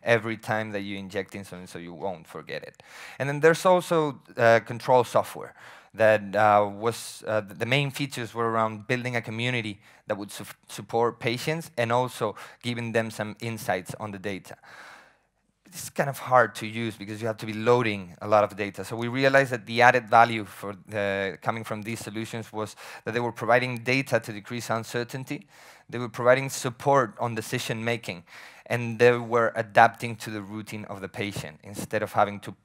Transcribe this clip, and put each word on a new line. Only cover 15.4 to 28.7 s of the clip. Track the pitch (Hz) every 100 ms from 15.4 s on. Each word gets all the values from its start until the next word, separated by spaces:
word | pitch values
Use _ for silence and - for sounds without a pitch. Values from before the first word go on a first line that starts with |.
| _ _ _
It's | - -
kind | - 143
of | 131
hard | - 127 110 -
to | 110
use | 113 113 -
because | 101 107
you | 113
have | 104
to | 110
be |
loading | 107 113 123 113 101 90 -
a | 107
lot | 107
of | 104 101
data. | 101 98 98
So | 117
we | 120
realized | 127 135 135 127
that | 123 113
the | 117
added | 120 123 107
value | 117 117 110 95
for | - 101 98 -
the, | 104 101 98 98 76
coming | 120 113
from | 110 107
these | 107 113
solutions | 117 104 113 117 107
was | 107 107 - - -
that | 117
they | 117
were | 120
providing | 113 110 123 127 120
data | 117 135 135 113
to | 117
decrease | 104 - 120 -
uncertainty, | 113 110 120 117 131 127 143 - - - - -
they | 120
were | 120
providing | - 120 131 135
support | - 131 - 143 139 113 -
on | 117 110
decision | - 123 - 113
making, | 117 117 - 87 - - - -
and | -